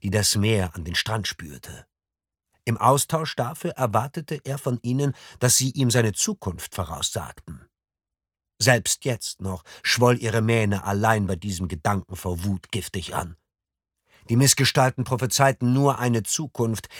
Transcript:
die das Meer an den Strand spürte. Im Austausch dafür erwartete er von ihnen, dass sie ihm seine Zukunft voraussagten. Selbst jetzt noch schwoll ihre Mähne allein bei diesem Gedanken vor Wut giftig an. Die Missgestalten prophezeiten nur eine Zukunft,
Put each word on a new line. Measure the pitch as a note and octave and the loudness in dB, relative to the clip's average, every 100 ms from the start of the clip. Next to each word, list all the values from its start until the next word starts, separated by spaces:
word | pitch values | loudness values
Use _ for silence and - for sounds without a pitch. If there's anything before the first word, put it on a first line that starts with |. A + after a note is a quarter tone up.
die | G2+ | -2
das | G#2 G2 G#2 | 2 2 2
Meer | G#2 A2 F2 - | 4 2 0 -4
an | |
den | E2 F2 | -6 -4
Strand | - A2 F#2+ | -2 -4 -4
spürte. | - D#2+ C2 - - - _ _ _ _ _ _ _ - | -8 -12 -16 -16 -18 -20 _ _ _ _ _ _ _ -4
Im | A2+ | 2
Austausch | A2+ C#3 - D#3+ D#3 - | 4 4 2 -2 -2 -4
dafür | B2 E3 F3 | -6 -6 -8
erwartete | - B2 G#2+ C#3 - D3+ D3+ - | -2 0 0 -2 -6 -10 -10 -8
er | C3 | -6
von | - B2 | -4 -4
ihnen, | A#2+ C3 C#3+ - - - | -2 0 0 -2 -10 -2
dass | B2 - | 2 2
sie | C3 | 2
ihm | C3 B2+ | 0 2
seine | B2 A2 | 4 2
Zukunft | G2+ - G#3 - E2 - - | 2 -2 -4 -6 -8 -8 -6
voraussagten. | E2 E2 - F#2+ D2+ - - D2+ - _ _ _ _ _ _ _ _ - | -6 -6 -6 -6 -8 -12 -16 -16 -18 _ _ _ _ _ _ _ _ 0
Selbst | G#2+ A#2+ - - | 4 4 2 -4
jetzt | C#3 A#2 - - | -4 -4 -6 -10
noch | F#2+ F#2 - - | -8 -10 -12 -10
schwoll | - - B2 B2 | -4 4 4 4
ihre | A#2 A2+ | 2 0
Mähne | A2 A#2 G#2 G2+ G2 | 2 2 2 0 -2
allein | G2+ A2 A2 G2 | 0 2 2 0
bei | F#2 | -2
diesem | G#2 F2+ F#2 | -6 -6 -6
Gedanken | E2+ G#2+ G2 - F2+ | -4 -2 -2 -4 -8
vor | F#2+ F2 G2 | -6 -4 -4
Wut | F#2+ - | -4 -6
giftig | G2+ - F#2+ E2 - | -8 -6 -8 -6 -6
an. | E2 E2 _ _ _ _ _ _ _ _ - | -8 -12 _ _ _ _ _ _ _ _ 0
Die | A#2 | 4
Missgestalten | C#3 - C3+ - C3 - | 6 4 2 4 2 2
prophezeiten | A#2 B2 B2+ - C3+ C3 B2 | -2 -2 -2 2 2 4 2
nur | C3 C#3 B2+ | 4 4 2
eine | B2 A#2 | 0 0
Zukunft, | G2 - D3+ - A#2 G#2+ - - | 0 -4 -4 -2 -2 -2 -8 -16